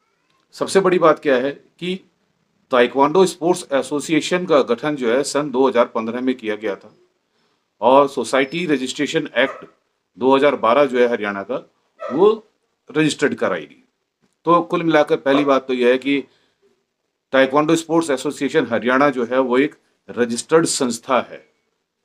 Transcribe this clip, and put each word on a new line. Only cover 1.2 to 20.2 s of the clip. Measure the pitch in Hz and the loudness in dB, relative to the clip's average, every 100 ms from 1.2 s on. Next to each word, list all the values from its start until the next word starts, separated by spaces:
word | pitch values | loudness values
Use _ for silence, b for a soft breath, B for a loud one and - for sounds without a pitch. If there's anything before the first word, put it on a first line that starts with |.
| 151 127 | 2 0
है | 139 | 0
कि | - _ - 175 190 _ _ _ _ _ _ - | -8 _ -12 -8 -8 _ _ _ _ _ _ -2
Taekwondo | 127 120 135 143 175 185 | 2 2 2 2 4 2
Sports | - 160 180 - | 0 -2 -2 -2
Association | 135 123 147 139 156 - 180 180 | -4 -2 -6 -2 -2 0 -4 2
का | 147 | 2
गठन | 117 117 151 147 | 2 -2 -4 -4
जो | 120 | -2
है | 127 | 0
सन | 147 139 151 | -2 -4 -4
दो | 123 135 | 0 2
हज़ार | 117 120 | 2 0
पन्द्रह | 117 113 120 | -2 -6 -6
में | 131 127 | -4 -4
किया | 107 104 | -6 -6
गया | 107 95 | -6 -8
था | 107 _ _ _ _ _ _ _ _ - | -12 _ _ _ _ _ _ _ _ -2
और | 113 135 139 | 4 4 4
Society | - 113 131 139 170 175 | -2 -2 0 0 -4 -2
Registration | 139 127 - 143 160 143 117 | -2 -4 -6 -4 -4 -4 -2
Act | 131 - - _ _ _ _ - | -2 -4 -20 _ _ _ _ -2
दो | 127 135 | 2 4
हज़ार | 143 120 | 2 2
बारह | 110 127 143 | 2 2 2
जो | 123 | 2
है | 120 | 0
हरियाणा | 117 104 98 | 0 -6 -8
का, | 98 139 - _ _ - - | -8 -10 -12 _ _ -16 -8
वो | 143 208 226 _ _ _ _ _ 135 | 2 2 0 _ _ _ _ _ -2
registered | 156 - 139 127 | -2 0 -2 -2
कराई | 107 87 | -4 -4
गई। | 71 - _ _ _ _ _ _ 160 | -10 -20 _ _ _ _ _ _ 0
तो | 175 | 0
कुल | 170 175 | 0 -4
मिलाकर | 165 156 147 160 | 2 2 2 0
पहली | 135 139 139 | 0 0 2
बात | 131 131 | 0 0
तो | |
यह | 127 120 | 0 2
है | 131 | 2
कि | 135 139 131 _ _ _ _ _ _ _ _ _ - | 0 -4 -6 _ _ _ _ _ _ _ _ _ -2
Taekwondo | 131 131 143 151 160 | 2 2 2 2 0
Sports | - 165 160 | 0 -2 0
Association | 131 151 135 135 160 120 | -4 -4 -6 -2 -2 -2
हरियाणा | 113 113 131 147 | -2 0 2 2
जो | 127 117 | 0 -4
है | 127 | -2
वो | 127 127 | 0 0
एक | 151 - _ _ - | 0 -4 _ _ -12
registered | 98 | -4